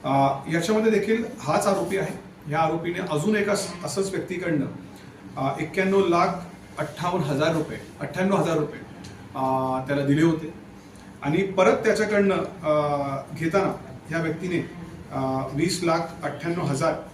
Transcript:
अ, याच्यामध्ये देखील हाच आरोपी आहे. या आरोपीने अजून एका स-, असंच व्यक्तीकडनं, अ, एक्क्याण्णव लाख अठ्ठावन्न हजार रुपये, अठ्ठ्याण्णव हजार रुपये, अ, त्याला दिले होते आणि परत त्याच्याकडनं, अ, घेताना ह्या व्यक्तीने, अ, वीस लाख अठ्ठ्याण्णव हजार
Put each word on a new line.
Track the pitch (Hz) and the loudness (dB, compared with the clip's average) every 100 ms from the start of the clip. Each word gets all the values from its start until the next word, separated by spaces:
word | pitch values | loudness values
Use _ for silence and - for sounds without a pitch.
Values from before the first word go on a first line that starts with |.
अ, | 147 135 139 - - | 2 4 4 2 -2
याच्यामध्ये | 165 180 220 220 | -2 2 4 4
देखील | 208 - 226 - - | 4 4 0 0 -6
हाच | - 202 202 | 0 2 4
आरोपी | 185 175 190 | 2 0 -2
आहे. | - - - - - | -2 -6 -12 -16 -4
या | 156 | 0
आरोपीने | 160 165 170 175 | 2 0 -2 -4
अजून | 180 151 180 214 | -2 0 2 2
एका | 196 202 | 2 0
स-, | - - | -2 -6
असंच | 147 - 190 | -6 -2 -2
व्यक्तीकडनं, | 185 - 175 175 156 123 - - - - - - - | -2 -4 -4 0 0 0 -6 -14 -18 -18 -18 -14 -4
अ, | 135 - | -2 -2
एक्क्याण्णव | 151 190 190 196 180 | -4 0 4 4 6
लाख | 170 180 - - - - - | 6 4 0 -8 -16 -16 -8
अठ्ठावन्न | 147 - 175 180 143 | -8 -4 -2 0 0
हजार | 139 160 | 2 2
रुपये, | 160 - 113 - - | 2 -2 -8 -12 -10
अठ्ठ्याण्णव | 147 165 190 190 | -8 -2 2 2
हजार | 165 156 | 2 0
रुपये, | 147 - - - - - - 139 | -2 -6 -14 -16 -16 -16 -12 -4
अ, | 131 131 131 131 135 | 0 0 0 -2 0
त्याला | 143 139 | 0 4
दिले | 147 | 6
होते | 165 156 - - - - - - - - | 6 4 -4 -12 -18 -20 -20 -20 -18 -8
आणि | 139 165 | -2 0
परत | 190 185 196 269 | 0 4 4 6
त्याच्याकडनं, | 220 202 208 208 196 175 156 - | 4 2 2 4 4 2 -2 -4
अ, | 156 151 147 143 139 135 - 151 | 2 2 2 0 -2 -4 -6 -4
घेताना | 160 196 165 131 - - - | 0 2 2 -2 -10 -16 -6
ह्या | 160 | -2
व्यक्तीने, | 160 - 180 165 - - - - - | -2 -2 -2 -2 -4 -8 -14 -14 -8
अ, | 143 131 131 - | -4 -2 -2 -2
वीस | 139 170 185 | 0 0 0
लाख | 170 165 165 - | 2 2 0 -6
अठ्ठ्याण्णव | 147 - 170 170 143 | -8 -6 -4 -2 0
हजार | 139 165 151 - | 2 2 0 -6